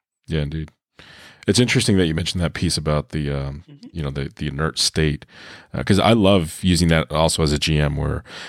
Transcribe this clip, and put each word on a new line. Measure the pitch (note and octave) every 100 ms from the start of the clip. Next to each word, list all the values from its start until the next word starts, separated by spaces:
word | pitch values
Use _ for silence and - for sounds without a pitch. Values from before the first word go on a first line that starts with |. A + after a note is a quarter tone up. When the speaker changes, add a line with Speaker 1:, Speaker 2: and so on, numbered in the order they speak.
| _ _ -
Speaker 1:
Yeah, | D#2+
indeed. | D2 D#2 D#2 _ _ - - - - - -
It's | A2
interesting | B2 B2+ - F#2+
that | E2+
you |
mentioned | D#2+ E2 F#2
that | D#2+
piece | - F2+ D#2+
about | D2+ D2+ -
the, | D#2+ C#2+
um, | C#2 C#2 D2 -
Speaker 2:
Mm-hmm. | C#2+ -
Speaker 1:
you | E2+
know, | C#2
the, | C#2+ C2+ -
the | D2
inert | C#2 D#2 -
state, | - - D2+ D2 - - - - -
uh, | -
'cause | - F#2+
I | G2+
love | A2+ F#2+ G2 D#2+ -
using | F#2 E2 E2+
that | D#2+ -
also | D2+ E2 -
as | D#2
a | D2
G | - D2+
M, | D2 C#2+
where | D2 D2 - -